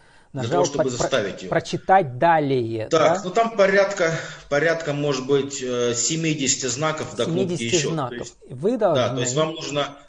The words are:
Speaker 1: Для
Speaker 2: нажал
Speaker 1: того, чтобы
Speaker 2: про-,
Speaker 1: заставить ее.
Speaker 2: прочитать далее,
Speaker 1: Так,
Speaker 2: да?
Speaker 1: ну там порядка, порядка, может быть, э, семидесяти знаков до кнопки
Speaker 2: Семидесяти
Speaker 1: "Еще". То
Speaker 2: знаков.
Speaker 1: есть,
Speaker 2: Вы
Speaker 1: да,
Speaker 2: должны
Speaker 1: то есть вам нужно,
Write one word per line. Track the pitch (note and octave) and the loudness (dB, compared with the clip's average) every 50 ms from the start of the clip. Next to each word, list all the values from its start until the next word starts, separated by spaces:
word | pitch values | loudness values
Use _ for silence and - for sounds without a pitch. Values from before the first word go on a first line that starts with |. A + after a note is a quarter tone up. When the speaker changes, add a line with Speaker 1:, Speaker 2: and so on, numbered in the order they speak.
| _ - - - - _ - | _ -20 -20 -20 -20 _ -8
Speaker 1:
Для | C3+ B2 | -6 -4
Speaker 2:
нажал | A#2 | 0
Speaker 1:
того, | E3 F3+ F3+ | 2 2 2
чтобы | - D3+ D3+ C3+ C3 | 2 2 0 0 0
Speaker 2:
про-, | A#2+ | 0
Speaker 1:
заставить | A#2+ - - C3+ A#2 G2+ F#2 F#2 - | -2 -2 0 0 0 -2 -2 -6 -10
ее. | F#2 F2+ | -6 -4
Speaker 2:
прочитать | - D#3 - - F3+ - - - F#3 G3 E3 B2+ B2 B2 | -2 -2 -2 -2 -6 -4 2 4 4 4 4 2 0 2
далее, | E3 E3+ E3 D#3 D3 C3+ C3+ B2 A2+ A2+ A2+ A2 A2 - | 4 4 4 4 2 2 0 0 0 -2 -4 -4 -2 0
Speaker 1:
Так, | E3 D#3 D3 D#3+ F3 | 2 4 4 4 4
Speaker 2:
да? | G3 F3+ | 2 -2
Speaker 1:
ну | F#3 | -2
там | F#3 A3+ A3+ A3 A3+ | 0 0 0 2 4
порядка, | G#3 F#3+ F#3+ G3 G3+ F#3+ G3 - - E3 E3 D#3 C3 - - - - - - | 4 4 4 6 4 2 2 0 0 0 0 0 -2 -6 -10 -14 -16 -4 -2
порядка, | C#3+ C#3+ D#3+ E3 D#3+ E3 - D3 C#3+ | 0 2 2 2 0 0 -2 -4 -4
может | C#3+ D3 D3 C3+ C3 B2+ | -2 0 0 -2 -2 2
быть, | C3+ C#3+ C#3 C3+ C#3 - - B2+ | 2 2 2 2 -2 -6 -6 -4
э, | B2 B2 A#2+ A#2+ A#2+ A#2 | -4 -2 0 0 0 0
семидесяти | A#2 - - D#3+ D#3+ E3 D#3 D3+ C#3 C3+ B2 - - C3 | 0 0 -2 -2 0 0 0 0 0 0 0 0 0 -2
знаков | B2 A#2 C#3+ D#3 D#3 D#3 - B2 - - | -4 -2 -2 -2 -2 -2 -4 -8 -6 -4
до | A#2+ A#2 | -4 -2
кнопки | E3+ E3 F#3 F#3+ E3+ F3+ | 0 0 0 0 -2 -2
Speaker 2:
Семидесяти | C3+ A#2 A#2 F3+ | -4 -2 0 0
Speaker 1:
"Еще". | D#3+ C#3+ E3 | 0 0 -2
То | E3 | -2
Speaker 2:
знаков. | D#3 C3 B2 B2 A#2+ | -4 -4 -6 -6 -10
Speaker 1:
есть, | - - - - - - | -12 -12 -16 -20 -18 -16
Speaker 2:
Вы | C3 B2 D#3+ A3 C4 | -10 -4 -2 -2 0
Speaker 1:
да, | G#3+ G#3+ F3 D3+ | 2 2 2 2
Speaker 2:
должны | B2+ A#2 G2 C3 | 2 2 0 0
Speaker 1:
то | C3 | -2
есть | B2+ B2 B2+ | -2 -2 0
вам | D3+ D#3+ D#3+ D#3+ | 0 -2 -2 -4
нужно, | D#3 C#3+ C3+ C#3+ D3 C#3 - - - - | -8 -8 -4 -4 -4 -4 -4 -8 -14 -20